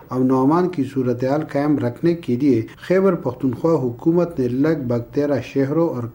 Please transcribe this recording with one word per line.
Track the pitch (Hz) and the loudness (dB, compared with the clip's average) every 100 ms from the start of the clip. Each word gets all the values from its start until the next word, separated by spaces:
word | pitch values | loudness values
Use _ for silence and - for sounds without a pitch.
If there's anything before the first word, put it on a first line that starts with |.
| - | -6
امن | 131 127 | 0 2
و | 131 | 4
امان | 135 170 180 | 4 4 2
کی | 143 127 | -2 -4
صورتحال | 135 123 120 131 151 156 | -2 -2 0 0 -2 -2
قائم | 143 147 135 | -2 0 0
رکھنے | 120 - 165 | -2 0 0
کے | 170 123 120 | 0 -2 0
لیے | 147 113 - - | 2 2 -2 -10
خیبر | - 185 190 170 | 0 2 2 0
پختونخوا | 127 - 131 120 165 | -4 -4 -4 0 0
حکومت | 156 123 120 165 170 170 - | 2 0 -2 0 2 0 0
نے | 123 | -2
لگ | 127 156 151 120 | 0 0 0 -2
بھگ | 120 - | -4 -2
تیرہ | 143 143 127 | -2 0 -2
شہروں | - 139 135 156 170 | -2 -2 0 0 0
اور | 123 117 | -2 -8